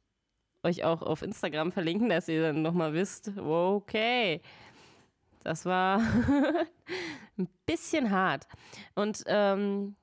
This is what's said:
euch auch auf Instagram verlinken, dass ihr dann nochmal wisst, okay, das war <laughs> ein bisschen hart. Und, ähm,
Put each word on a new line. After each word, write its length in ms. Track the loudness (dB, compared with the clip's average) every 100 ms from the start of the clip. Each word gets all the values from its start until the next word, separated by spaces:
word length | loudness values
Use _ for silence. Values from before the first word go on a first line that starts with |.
| _ _ _ _ _ _
euch 200 | -2 0 0
auch 180 | 0
auf 180 | -2 -4
Instagram 500 | -4 -6 -4 -2 -2
verlinken, 380 | -2 -2 0 2
dass 180 | 2 0
ihr 140 | 0
dann 220 | 0 0
nochmal 300 | 0 0 0
wisst, 380 | 0 -2 -4 -10 -6
okay, 1040 | 0 2 2 0 -2 -2 0 2 2 -2 -6 -20 -20 -20 -20 -20 _ _ _ _
das 220 | -6 -4 -2
war 340 | 0 2 2
<laughs> 1400 | 2 2 4 4 4 2 -2 _ -10 -8 -8 -12 -14 -6
ein 100 | -6 _ -6
bisschen 420 | -4 0 0 2
hart. 380 | 2 2 0 -6 -20 -20 -20 -10 -4
Und, 280 | -2 -4 0
ähm, 680 | 2 4 2 0 -2 -4 -8